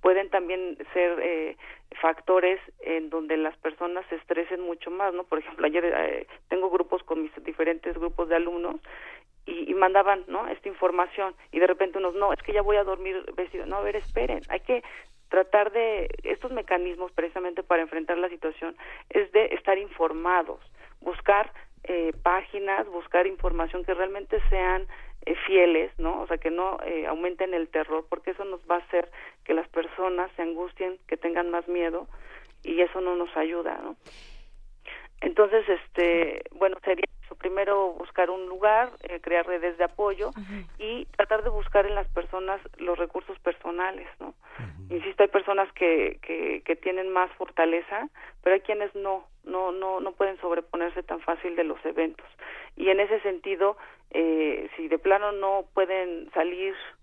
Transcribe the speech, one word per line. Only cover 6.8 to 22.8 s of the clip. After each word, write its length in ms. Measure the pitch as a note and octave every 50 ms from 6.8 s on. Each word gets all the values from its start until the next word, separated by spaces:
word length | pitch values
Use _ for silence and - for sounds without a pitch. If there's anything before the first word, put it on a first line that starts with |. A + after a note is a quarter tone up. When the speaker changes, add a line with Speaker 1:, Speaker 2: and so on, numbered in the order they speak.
| F3 F3 - F3+ -
Speaker 1:
con 180 | - E3 D#3
mis 100 | D#3+ D3+ - - -
diferentes 520 | D3+ D#3 - E3 D#3+ E3+ E3 - F3 E3+
grupos 340 | E3 E3 E3+ F3 - F3 D#3+
de 60 | E3+
alumnos 420 | E3 E3+ E3+ F3 E3+ E3+ F3 - D#4+ - - - - - - - - _ _ _ - -
y, 240 | - F3 E3+ E3 -
y 40 | F#3
mandaban, 480 | F#3+ F#3+ F#3 F#3+ G3 G3 G3 G3+ F#3+ F#3
¿no? 200 | - F3 F#3+ A#3
Esta 220 | - - - - G3+
información 680 | F#3+ - - F3+ F3 F3+ F3+ F#3 - - G3 F#3+ F3+ _ - _
y 80 | - -
de 80 | F3+
repente 300 | F3+ F3+ F3+ G3 F#3 F3 F#3+
unos, 160 | F#3+ F3+ E3+
"No, 180 | G3 G3+ G3+ -
es 80 | -
que 120 | - - G#3
ya 80 | G#3 G3+
voy 140 | G3+ G#3
a 60 | G3+ G3+
dormir 400 | F#3+ F#3+ F#3+ F#3+ F#3+ F#3 F#3 - - -
vestido". 300 | - F3+ F3 - F#3 -
No, 100 | - F#3+
a 40 | G3+
ver, 140 | G3+ G3+ G3+
esperen, 460 | A3 - - - - - B2+ A#2 F#2 - -
hay 120 | A#2+ A#2+
que 220 | - - B3 A#3+ - - - - - - - - - -
tratar 420 | - F#3 F#3 F#3 - G#3 G#3 G#3+
de, 380 | G3 A#3 A3+ A3+ G#3+ G3 E3+ - - - -
estos 280 | - - - - B3+
mecanismos 600 | B3+ A#3+ G#3 - F#3 F3+ F3+ F3+ F3 E3 F3+ F3+
precisamente 520 | - - - - - F#3+ F3+ F3+ E3+ F#3 E3+
para 180 | - F3+ E3
enfrentar 360 | E3 D#3 - E3 D#3+ - D#3+ E3
la 100 | F3+ F3+
situación 460 | F3 E3 - D#3+ D3+ - D#3+ - - - - - - - - _
es 220 | - G#3+ G3+ G3
de 140 | - G#3 A3 - -
estar 220 | F#3 - - G3 F#3+
informados, 800 | G3+ G3+ F3 - E3+ D#3+ D#3 D#3+ E3 F3 F3+ F3+ D#3+ - - - - - - - - - - -
buscar, 500 | - F3 F3 - - - G3+ G3+ G#3+ - - - - - - - -
eh, 300 | - F3+ F3 E3 E3 D#3+ - -
páginas, 640 | F3+ F3 F#3+ F#3+ - - G3+ G3+ G3 G3 G3+